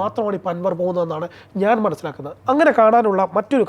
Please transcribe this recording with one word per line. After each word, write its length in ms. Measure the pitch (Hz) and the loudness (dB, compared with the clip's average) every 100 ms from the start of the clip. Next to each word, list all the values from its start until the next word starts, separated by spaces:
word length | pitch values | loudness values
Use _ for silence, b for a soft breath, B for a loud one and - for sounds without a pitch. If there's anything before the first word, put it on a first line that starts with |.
മാത്രമാണ് 380 | 202 226 208 190 | -4 -4 -4 -4
ഇപ്പം 120 | 185 175 | -6 -4
അൻവർ 180 | 190 170 | -4 -2
പോകുന്നതെന്നാണ് 460 | 180 175 165 156 170 B B 190 | -2 -2 -4 -6 -10 B B -2
ഞാൻ 140 | 202 233 208 | 0 0 -2
മനസ്സിലാക്കുന്നത്. 480 | 151 160 - 139 - - | -4 -10 -10 -14 -8 -2
അങ്ങനെ 200 | 277 320 240 | 2 4 4
കാണാനുള്ള 400 | 220 233 220 190 190 185 | 4 4 2 0 0 -2
മറ്റൊരു 280 | 214 277 | 0 0